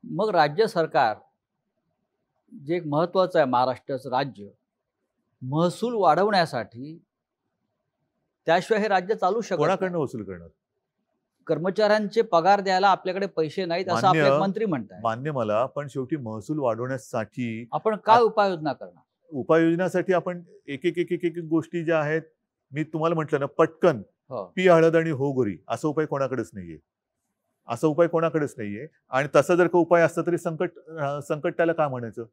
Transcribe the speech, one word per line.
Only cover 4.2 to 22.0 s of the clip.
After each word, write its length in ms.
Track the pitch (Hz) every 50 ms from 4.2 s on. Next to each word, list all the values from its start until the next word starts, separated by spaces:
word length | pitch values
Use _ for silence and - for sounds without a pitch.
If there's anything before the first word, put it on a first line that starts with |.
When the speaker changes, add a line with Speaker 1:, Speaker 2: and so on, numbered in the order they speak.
| 143 139 107 98 101 98 92 _ _ _ _ _ _ _ _ _ _ _ _ _ _ _ _ _
Speaker 1:
महसूल 520 | 127 127 139 156 170 180 170 - 214 240 240
वाढवण्यासाठी, 1080 | 220 190 170 151 165 196 214 208 185 170 - - 123 107 - _ 117 131 151 160 170 _ _ _ _ _ _ _ _ _ _ _ _ _ _ _ _ _ _ _ _ _ _ _ _ _ _ _ _ _
त्याशिवाय 360 | 165 160 185 175 - 220 214
हे 60 | 208 220
राज्य 260 | 196 185 180 185 220
चालू 260 | 214 202 180 202 240
शकत 100 | 202 -
नाही. 120 | 190 156
Speaker 2:
कोणाकडनं 360 | 147 160 190 185 190 185 175 170
वसूल 260 | 147 117 - 113 101
करणार? 240 | 90 95 87 85 85 _ _ _ _ _ _ _ _ _ _ _ _ _ _ _ _ _ _ _
Speaker 1:
कर्मचाऱ्यांचे 760 | - 156 147 165 190 185 208 214 208 208 220 214 196 - 226
पगार 380 | 226 220 - 170 160 185 202 202
द्यायला 280 | 190 196 185 185 196 202
आपल्याकडे 380 | 185 175 - 185 180 196 202
पैसे 380 | 185 _ - 160 151 - - 190
नाहीत 220 | 170 165 180 190 180
असं 180 | 175 - -
आपले 160 | 190 180 160
Speaker 2:
मान्य, 160 | 147 139 139 151
Speaker 1:
मंत्री 260 | 185 196 180 208 226
म्हणतायत. 380 | 208 165 127 107 - 90 90
Speaker 2:
मान्य 280 | 110 117 113 120 135 156
मला, 360 | 151 131 113 104 104 107 127
पण 200 | 135 _ 147 147 139
शेवटी 260 | - 139 127 123 165
महसूल 420 | 151 127 110 110 110 107 - 151 156
वाढवण्यासाठी 1120 | 139 120 110 110 123 127 135 127 - - - 120 110 - _ - 123 117 113 110 120 113
Speaker 1:
आपण 240 | - 151 - 220 220
काय 200 | 202 _ 214 220
Speaker 2:
आप-, 80 | 240 240
Speaker 1:
उपाययोजना 480 | 214 220 220 202 196 185 160 156 151
करणार? 300 | 127 _ 101 90 _ _ _ _ _ _ _ _
Speaker 2:
उपाययोजनासाठी 840 | 160 135 110 - 160 165 165 165 170 170 185 175 180 180 170 180
आपण 300 | 185 170 165 180 180 175 175 _ - - _
एक 200 | - 143 131 -
एक, 120 | 175 160 175
एक, 140 | 175 170
एक, 120 | 180 165 180
एक 140 | 170 160 175
गोष्टी 460 | 170 156 160 160 156 - - 175 160
ज्या 160 | 160 165 156